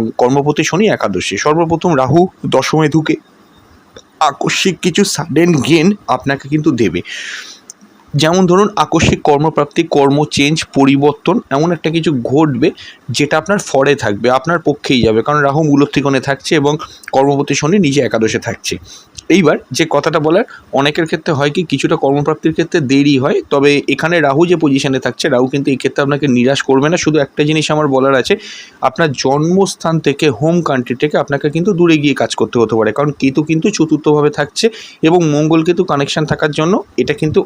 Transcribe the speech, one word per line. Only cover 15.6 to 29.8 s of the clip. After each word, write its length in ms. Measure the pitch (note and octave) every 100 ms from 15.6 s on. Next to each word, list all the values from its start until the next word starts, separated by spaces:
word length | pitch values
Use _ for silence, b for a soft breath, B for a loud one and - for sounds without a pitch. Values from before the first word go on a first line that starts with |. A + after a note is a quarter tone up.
মূল 180 | D#3 C#3 C#3+
ত্রিকোণে 360 | D3 C#3 C3+
থাকছে 300 | C3+ C3+ - E3
এবং 180 | C#3+ D#3 B B -
কর্মপতি 420 | C3 C#3 C#3 D3 C#3
শনি 220 | D3 G#3
নিজে 200 | D3+ C#3
একাদশে 380 | B2 A2+ A2 A2+
থাকছে। 360 | A#2 - - F2 B B B B -
এইবার 280 | F#3 D3+ G#3 -
যে 120 | B2 D#3+
কথাটা 300 | C#3+ D#3+ D#3
বলার, 260 | D3+ F#3 C4 B -
অনেকের 340 | C3 D3 D3+ D#3+
ক্ষেত্রে 260 | E3 F3
হয় 180 | C3+ D3
কি, 100 | F3
কিছুটা 320 | E3 C3+ D#3+ D#3+
কর্মপ্রাপ্তির 580 | C#3 C#3+ D3 D3+ D#3+
ক্ষেত্রে 260 | D#3+ E3+ F3+
দেরি 340 | B2+ C#3 C#3+ C3+
হয়, 200 | C#3+ F#4+ -
তবে 220 | C#3+ C#3+ C#3+ -
এখানে 280 | C#3 D#3+ F3
রাহু 200 | C#3+ C#3 F3
যে 100 | E3
পজিশনে 420 | D3+ C3+ C#3 C3
থাকছে, 260 | B2+ - E3
রাহু 160 | B2 B2+
কিন্তু 200 | B2+ C#3
এই 80 | C3
ক্ষেত্রে 240 | C3+ -
আপনাকে 220 | C#3+ C#3+ D3
নিরাশ 320 | B2 B2 C#3
করবে 260 | - C3 D3+
না। 80 | F3+
শুধু 200 | D#3 D3+
একটা 220 | C#3 -
জিনিস 220 | D3+ D#3 D3
আমার 160 | D3+ D3+
বলার 280 | C3 C#3 C3
আছে, 180 | A#2 G#3 B B B B
আপনার 280 | C3 - D#3+
জন্মস্থান 840 | B2 C3 C#3+ D#3+ F#3+ F#3 -